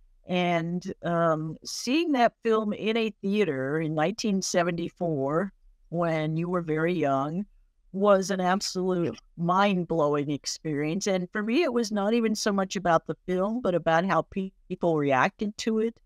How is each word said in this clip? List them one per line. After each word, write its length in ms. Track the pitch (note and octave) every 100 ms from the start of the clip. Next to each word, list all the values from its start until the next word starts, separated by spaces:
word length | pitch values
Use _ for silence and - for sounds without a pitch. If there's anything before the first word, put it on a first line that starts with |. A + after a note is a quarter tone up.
| _ _ -
And, 680 | F3+ F3 E3+ E3 F3 F#3+ -
um, 540 | E3+ E3+ E3+ D#3 D#3+ D3+
seeing 480 | - - - D4 E4+
that 220 | C4 A#3 -
film 280 | A3+ A3 G#3+
in 240 | F#3 F#3+ A3+
a 140 | A3 -
theater 580 | G3 G#3 F#3 C3+ C3 D#3
in 140 | D#3
nineteen 460 | D#3 D#3+ A3 A3 F#3+
seventy-four, 1120 | - F3+ E3+ E3+ E3+ - E3+ D3 C3+ D#3 G3 - - _ -
when 480 | E3+ E3+ D#3+ D#3 D#3+
you 120 | F3
were 140 | F3+
very 320 | E3 D#3 E3
young, 520 | F3+ C#3+ C3+ C#3+ F3 G#3 _ _ _ _
was 380 | F#3 G#3 F#3+ F#3
an 100 | F#3+
absolute 800 | F3+ F#3+ - F#3+ F#3 F3 D#3+ A2 - -
mind-blowing 920 | E3+ F#3 G3+ F#3 E3+ E3+ D3 D3 D3
experience. 800 | C#3+ - - D#3+ D3 D3+ F#3 G#3
And 200 | F#3 F3+
for 100 | G#3
me, 220 | G#3+ C4
it 80 | E4
was 180 | A#3+ A3
not 240 | G#3 G3+
even 220 | A#3 A3 G#3+
so 160 | A3
much 240 | G3 F#3+ G3
about 320 | F3+ E3 -
the 80 | D#3 -
film, 340 | F#3 G3 A#3
but 120 | G#3+
about 300 | F3 D#3+ D#3+
how 180 | F#3+ E3
pe-, 300 | - G3 F#3+ - -
people 280 | F3+ F3 D#3
reacted 600 | C#3+ B2+ D#3+ - G#3 -
to 220 | - A3
it. 160 | A3+ -